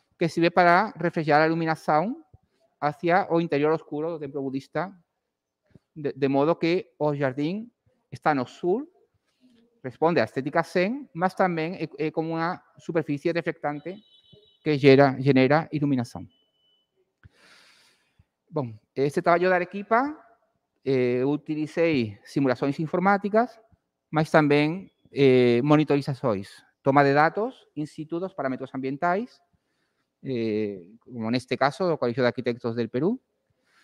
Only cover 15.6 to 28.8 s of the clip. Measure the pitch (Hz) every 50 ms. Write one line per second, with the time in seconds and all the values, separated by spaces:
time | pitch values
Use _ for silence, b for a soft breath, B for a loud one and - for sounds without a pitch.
15.6 | 160 - - - 143 143 139 127 117 113 - 90 98 - _ _ _ _ _ _
16.6 | _ _ _ _ _ _ _ _ _ _ _ _ _ - b b b b b b
17.6 | b b b b b b b b b b b b _ _ _ _ _ _ 180 151
18.6 | 131 117 110 107 _ _ - - 135 143 - 185 175 180 170 175 175 185 185 180
19.6 | 180 180 - 202 202 - 220 233 269 294 311 320 - _ _ _ _ _ _ _
20.6 | _ _ _ _ - 135 135 127 127 123 123 123 127 139 147 147 147 - 156 151
21.6 | 151 143 - 180 165 170 160 135 117 107 101 - _ - - 156 139 131 123 -
22.6 | - 139 139 - 165 147 - 180 180 196 202 196 196 202 196 220 240 247 - _
23.6 | _ _ _ _ _ _ _ _ _ - - 151 160 - - 165 147 143 143 147
24.6 | 147 151 165 190 190 - _ _ _ _ - 135 143 135 127 127 127 123 120 120
25.6 | 123 147 151 147 156 - 147 143 135 - 135 - - 131 107 95 98 - - -
26.6 | _ _ _ _ - 139 135 143 143 139 139 147 151 - - 196 214 254 262 _
27.6 | _ _ - 151 151 147 - - 156 151 170 170 185 185 - - 135 135 131 120
28.6 | 131 127 - 135